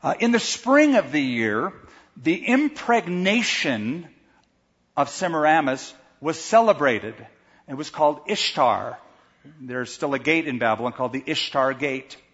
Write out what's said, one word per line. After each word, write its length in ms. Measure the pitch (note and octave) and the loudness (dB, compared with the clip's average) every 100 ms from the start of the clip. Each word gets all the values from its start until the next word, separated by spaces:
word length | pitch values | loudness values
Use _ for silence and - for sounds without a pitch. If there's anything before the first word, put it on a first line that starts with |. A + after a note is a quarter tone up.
Uh, 120 | D3 D#3+ | -4 0
in 140 | A#3 | 2
the 80 | A#3 | 2
spring 560 | - - A#3+ C#4 D4+ B3 | 0 -6 4 6 6 4
of 160 | C#3 | 2
the 100 | D3 | 0
year, 500 | C3 A#2+ A2+ G#2 F3 - - - _ - | 0 0 0 0 -4 -8 -20 -20 _ -6
the 280 | C3+ F3+ - | -2 -2 0
impregnation 1600 | B3+ D4+ - - A#3 E3+ F3+ F#3 A3 G#3+ - D#3+ A#2 G#2+ D#3+ D#3+ _ _ _ _ _ _ _ _ - | 2 0 -4 0 0 0 -2 0 0 0 -2 -2 -2 -2 -6 -10 _ _ _ _ _ _ _ _ -4
of 140 | C#3+ | -4
Semiramis 840 | - F#3 E3 D3+ D#3+ C#3 C3+ - - _ _ | -2 -4 0 4 4 2 -4 -8 -20 _ _
was 200 | C#3+ D#3+ | -6 -6
celebrated. 760 | - A3 A3+ D#3+ C#3+ A2 G2+ A2 - _ _ _ - | 4 4 6 4 2 0 -4 -14 -20 _ _ _ -14
It 60 | |
was 160 | C3+ D3+ | -12 -10
called 320 | - D3+ D3 - | 0 0 0 -6
Ishtar. 720 | G#3 - - B2+ G2+ A2 A#2+ - _ _ _ C#3+ D#3 | -4 -4 2 2 2 -4 -12 -20 _ _ _ -20 -20
There's 320 | B2+ B2 B2 | -10 -8 -8
still 220 | - D3 | -6 -2
a 40 | C3+ | 0
gate 300 | B2+ E3 D#3+ | 2 2 0
in 100 | B2 | 0
Babylon 320 | A#2 G#2+ A#2+ | 0 2 -2
called 220 | - B2+ | -4 -6
the 100 | C3 | -6
Ishtar 500 | C3+ D#3 - C#3+ C3+ | -6 -6 -2 0 0
Gate. 420 | B2+ C#3+ C3+ - - _ | 0 -4 -6 -10 -20 _